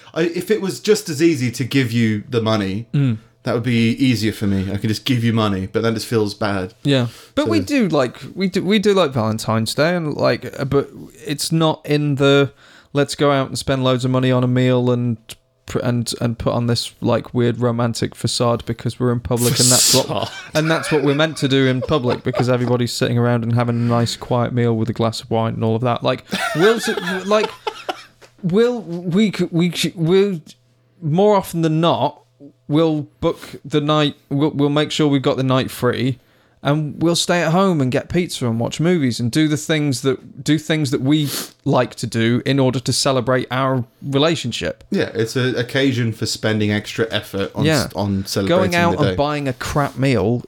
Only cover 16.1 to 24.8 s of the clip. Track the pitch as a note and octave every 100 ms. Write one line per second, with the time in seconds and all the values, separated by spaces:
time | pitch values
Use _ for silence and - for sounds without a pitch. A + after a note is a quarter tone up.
16.1 | - A#2+ A2+ - A2 A#2+ A#2 - - A#2
17.1 | A#2 - B2+ A#2+ A2+ A#2+ A#2 A#2+ A2+ -
18.1 | - A#2+ - A#2+ A#2 - A2+ A#2+ - B2
19.1 | A#2+ - A#2+ A#2+ A#2+ B2 B2+ - B2+ B2+
20.1 | G#2 - - - D#3 D#3+ D#3 - D3+ C#3+
21.1 | C#3+ D#3+ C#3 C#3 C3+ C3 B2+ - D3+ B2
22.1 | A2+ B2+ - A#2+ B2 A#2+ B2 B2 - B2
23.1 | A#2+ A#2+ A#2+ A2+ A#2+ A#2+ A#2 A#2+ A#2+ A#2
24.1 | - - B2 A#2 B2 A#2+ A2+